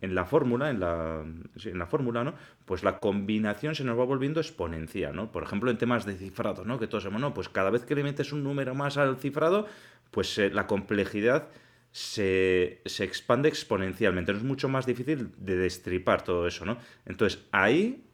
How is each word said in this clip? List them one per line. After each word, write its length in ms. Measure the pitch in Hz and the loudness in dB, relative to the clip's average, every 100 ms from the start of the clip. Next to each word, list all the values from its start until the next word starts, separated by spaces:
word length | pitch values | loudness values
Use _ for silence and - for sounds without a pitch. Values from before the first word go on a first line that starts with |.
en 140 | 92 | -4
la 100 | 90 90 | -2 2
fórmula, 440 | 156 127 120 151 | 2 2 0 0
en 80 | 110 | 0
la, 460 | 87 85 80 80 78 80 - 85 | 0 0 -2 -4 -8 -12 -16 -14
sí, 140 | 101 | -8
en 80 | 87 | -6
la 80 | 85 | -2
fórmula, 360 | 147 123 117 | -2 0 -2
¿no? 120 | 135 - - _ | -4 -6 -18 _
Pues 200 | - 90 | -6 0
la 160 | 98 - | 2 2
combinación 720 | 104 101 98 107 107 104 151 | 0 0 0 0 0 -2 -4
se 80 | 147 | -4
nos 160 | 131 117 | -2 0
va 60 | |
volviendo 340 | 127 135 139 160 | 0 0 0 -2
exponencial, 760 | 151 - 85 80 80 98 73 78 | -4 -4 -6 -4 -6 -4 -4 -4
¿no? 160 | 110 | -6
Por 100 | 85 | -6
ejemplo, 300 | 78 101 123 | -4 -2 0
en 60 | 117 | 0
temas 280 | 120 117 101 | 0 0 -2
de 80 | |
cifrado, 500 | 92 95 - 107 95 | -8 -10 -4 -4 -4
¿no? 140 | 98 120 | -6 -4
Que 80 | 107 | -4
todos 160 | 110 | -4
sabemos, 180 | 95 104 | -4 -4
¿no? 140 | 143 | -4
Pues 140 | 98 87 | -4 -4
cada 220 | 98 95 | 0 2
vez 140 | 120 | 2
que 120 | - 147 | 0 -2
le 80 | |
metes 280 | 143 143 135 | -2 -2 -4
un 120 | 147 | -2
número 320 | 139 139 127 135 | -2 -2 -2 -2
más 200 | 143 139 | -2 2
al 200 | 139 131 | 2 2
cifrado, 500 | 143 143 160 208 214 - - - _ | -2 2 4 2 0 -12 -20 -20 _
pues, 260 | 104 92 - | -2 -2 2
eh, 120 | 98 | 2
la 180 | 101 98 | 2 0
complejidad 800 | 98 98 104 95 104 113 147 - - - _ _ | -2 0 0 0 2 2 2 0 -18 -20 _ _
se, 880 | - - - 98 95 92 92 90 - | -12 -8 -2 2 4 6 6 4 -2
se 180 | - - | -10 -4
expande 460 | 95 - - 120 151 | -4 -4 0 4 4
exponencialmente, 840 | 147 - 101 95 90 104 90 87 | 2 -2 0 0 2 2 2 0
¿no? 60 | 101 | -2
Es 60 | |
mucho 240 | 131 135 135 | -2 -2 0
más 180 | 131 123 | 0 0
difícil 440 | 120 127 147 107 - | -2 0 -2 -4 -8
de 200 | 92 92 | -2 2
destripar 680 | 90 - - 90 113 92 | 2 0 -2 0 2 2
todo 240 | - 87 87 | 2 0 0
eso, 180 | - | -2
¿no? 140 | 85 120 - - - | -6 -6 -10 -20 -10
Entonces, 380 | 95 101 - - | 0 2 0 0
ahí 540 | 101 101 151 226 269 - | 4 6 6 2 -2 -14